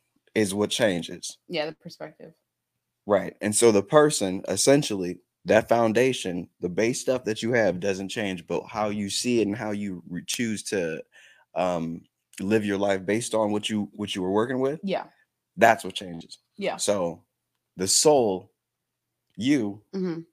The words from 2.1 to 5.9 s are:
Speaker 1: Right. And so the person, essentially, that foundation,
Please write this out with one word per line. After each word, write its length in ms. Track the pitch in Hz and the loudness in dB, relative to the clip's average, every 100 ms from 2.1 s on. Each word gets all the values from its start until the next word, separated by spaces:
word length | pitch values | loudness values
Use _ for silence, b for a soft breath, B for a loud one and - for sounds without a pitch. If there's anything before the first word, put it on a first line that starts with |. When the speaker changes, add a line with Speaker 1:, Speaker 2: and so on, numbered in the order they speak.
| 156 160 - _ _ _ _ _ _ - | -18 -20 -20 _ _ _ _ _ _ 0
Speaker 1:
Right. 300 | 98 90 - | 2 0 -4
And 120 | 104 | -2
so 180 | 104 117 | 4 6
the 120 | 101 | 6
person, 600 | 98 151 151 - 95 95 - | 6 6 6 4 -2 -4 -4
essentially, 720 | 95 - 143 147 101 90 90 _ _ 87 | 0 4 4 2 -4 -6 -8 _ _ 2
that 240 | 104 113 | 4 4
foundation, 800 | 117 117 | 4 4